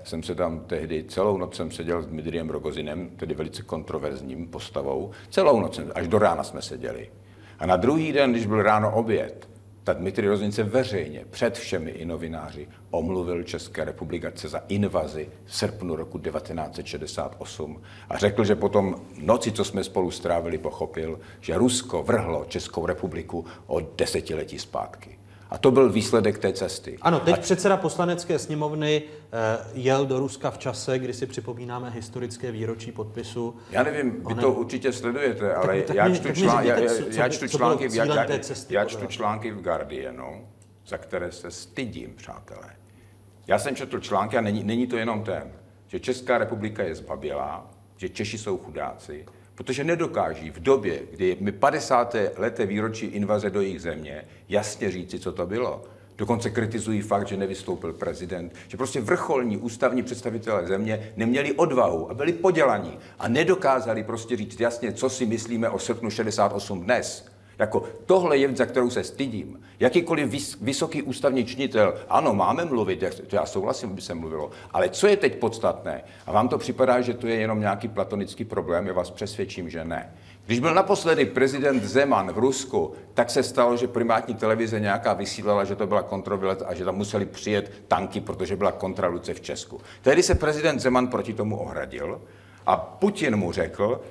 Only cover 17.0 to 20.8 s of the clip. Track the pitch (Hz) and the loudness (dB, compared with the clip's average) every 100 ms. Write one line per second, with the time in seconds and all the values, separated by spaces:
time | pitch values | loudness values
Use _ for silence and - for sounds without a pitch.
17 | 73 - 69 - - - 76 76 - - | -8 -6 -8 -8 -14 -10 -10 -10 -16 -18
18 | - - 101 104 104 104 101 104 98 87 | -8 2 2 4 4 4 4 4 2 0
19 | - - 80 117 117 104 101 101 87 101 | -10 -6 2 4 4 -2 -2 -2 -2 0
20 | 90 - 87 85 85 87 78 - | 0 -2 0 0 0 -4 -4 -4